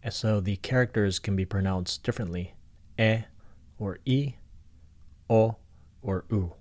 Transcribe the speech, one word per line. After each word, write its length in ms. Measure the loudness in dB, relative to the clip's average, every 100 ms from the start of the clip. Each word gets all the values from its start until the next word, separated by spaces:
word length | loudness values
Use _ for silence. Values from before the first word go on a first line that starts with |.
and 100 | -8
so 260 | -4 0 0
the 180 | 0 -4
characters 640 | 0 2 2 2 2 0
can 160 | 0 0
be 100 | 0
pronounced 580 | 0 0 0 -2 -6
differently, 520 | -4 -4 -4 -6 -8 -12 -20 -20 -18 0
e 200 | 2 2 -2 -16 -20 -20 -20 -8
or 200 | -8 -6 0
i, 280 | 0 0 -8 -18 -20 -20 -20 -20 -20 -20 -20 2
o 280 | 4 4 0 -14 -20 -20 -14
or 240 | -4 -4 -2
u. 220 | -2 -2 -6